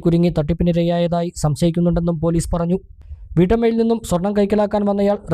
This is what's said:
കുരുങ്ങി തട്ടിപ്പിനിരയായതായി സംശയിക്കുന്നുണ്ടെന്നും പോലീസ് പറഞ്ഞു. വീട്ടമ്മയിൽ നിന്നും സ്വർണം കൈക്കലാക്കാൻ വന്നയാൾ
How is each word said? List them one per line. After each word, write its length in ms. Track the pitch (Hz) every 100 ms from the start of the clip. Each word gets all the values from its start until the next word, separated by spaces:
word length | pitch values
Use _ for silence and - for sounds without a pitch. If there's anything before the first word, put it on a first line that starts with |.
കുരുങ്ങി 260 | 170 170 175 156
തട്ടിപ്പിനിരയായതായി 920 | 151 170 175 170 170 170 175 170 175 -
സംശയിക്കുന്നുണ്ടെന്നും 720 | 151 143 175 170 175 165 170 165
പോലീസ് 260 | 165 170 -
പറഞ്ഞു. 240 | 175 170 185 - - - - - 156
വീട്ടമ്മയിൽ 380 | 180 233 233 226
നിന്നും 180 | 226 226 220
സ്വർണം 240 | 175 196 208
കൈക്കലാക്കാൻ 440 | 202 208 208 208 208
വന്നയാൾ 280 | 202 202 208 -